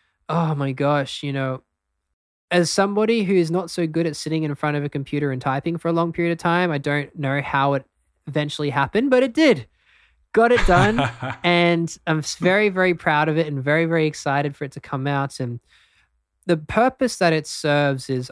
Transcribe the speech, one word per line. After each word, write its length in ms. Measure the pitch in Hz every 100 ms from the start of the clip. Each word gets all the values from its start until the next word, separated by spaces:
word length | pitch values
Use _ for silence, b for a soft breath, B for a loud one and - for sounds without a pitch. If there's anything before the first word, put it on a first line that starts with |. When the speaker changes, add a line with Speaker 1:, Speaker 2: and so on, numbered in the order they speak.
| _ _ -
Speaker 1:
oh 280 | 156 160 143
my 160 | 139
gosh, 500 | 131 143 147 131 -
you 100 | 143
know, 300 | 139 135 131 - _ _ _ _ _ _ _ _
as 200 | 180 165
somebody 540 | - 202 202 220 233
who 100 | 185
is 160 | 190 160
not 200 | 175 170
so 160 | - 165
good 200 | 156 165
at 100 | 147
sitting 260 | - 160
in 120 | 156 143
front 200 | 151 147
of 80 |
a 40 | 143
computer 420 | 143 135 147 143
and 100 | 131
typing 360 | 135 135 165 170
for 80 | 165
a 40 |
long 200 | 170 170
period 200 | 160 170
of 60 | 170
time, 320 | 180 170 180
I 60 | 147
don't 380 | 143 147 143 -
know 240 | 139 139
how 340 | 139 143 139
it 100 | 139 - _ _ _ -
eventually 440 | 151 147 - 147
happened, 400 | 131 135 202 269
but 120 | 254
it 100 | 254
did. 320 | 233 311 175 113 b b b b b _
Got 200 | - 233
it 120 | 240 -
done. 440 | 180 196 220 135 - 131
Speaker 2:
<laughs> 160 | -
Speaker 1:
And 540 | 175 175 170 170 170 - -
I'm 120 | 156
s-, 180 | 147 -
very, 320 | 175 190 214
very 260 | 185 185
proud 340 | 175 - 151 156
of 80 | 156
it 80 | 156
and 160 | 143
very, 220 | 131 156 165
very 200 | 165 156
excited 480 | 147 - 139 147
for 100 | 143
it 80 | 139
to 80 | -
come 260 | - 139 135
out. 340 | 139 139 -
And 180 | 123 120 b b b b b _ _ _ -
the 100 | 165
purpose 600 | 156 - 254 254 254 -
that 160 | 175
it 140 | 156 147
serves 640 | - 156 147 143 135 -
is 220 | 127 123